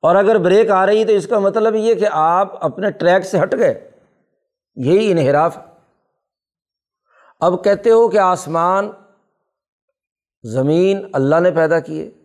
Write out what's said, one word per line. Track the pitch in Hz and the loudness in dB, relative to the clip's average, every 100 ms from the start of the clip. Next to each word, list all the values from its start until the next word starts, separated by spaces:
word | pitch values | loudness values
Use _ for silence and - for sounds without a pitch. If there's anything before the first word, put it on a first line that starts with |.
اور | 156 185 | 2 2
اگر | 202 220 | 2 2
بریک | 175 196 226 | 2 2 2
آ | 190 190 | 2 2
رہی | 214 | 0
تو | 220 | 2
اس | 208 156 | 0 0
کا | 226 | -2
مطلب | 196 208 220 | 0 0 0
یہ | 220 220 | 0 0
کہ | 208 208 | 0 0
آپ | 151 156 180 196 - | 0 0 0 -2 -4
اپنے | 160 160 196 | -8 -4 -6
ٹریک | - 170 185 180 | -2 0 0 0
سے | 190 | -2
ہٹ | - - | -2 0
گئے، | 185 113 - _ _ _ _ _ _ _ _ - | 0 0 -10 _ _ _ _ _ _ _ _ -6
یہی | 127 185 220 | 0 0 2
انحراف۔ | 170 139 143 170 - - _ _ _ _ _ _ _ _ _ _ _ _ _ _ _ _ _ | 0 0 0 -2 -4 -20 _ _ _ _ _ _ _ _ _ _ _ _ _ _ _ _ _
اب | 165 180 | -2 0
کہتے | 202 202 233 | -2 0 2
ہو | 226 226 | 4 4
کہ | 202 | 2
آسمان، | 185 180 - 165 170 190 208 - _ _ _ _ _ _ _ _ _ _ _ _ _ _ | 2 0 -4 -2 0 0 -4 -10 _ _ _ _ _ _ _ _ _ _ _ _ _ _
زمین | 117 120 135 160 190 196 - | -8 -4 0 0 0 -2 -4
اللہ | 135 135 160 | -4 0 2
نے | 180 | 2
پیدا | 160 160 165 | 0 0 -2
کیے | 156 156 156 _ | -4 -12 -12 _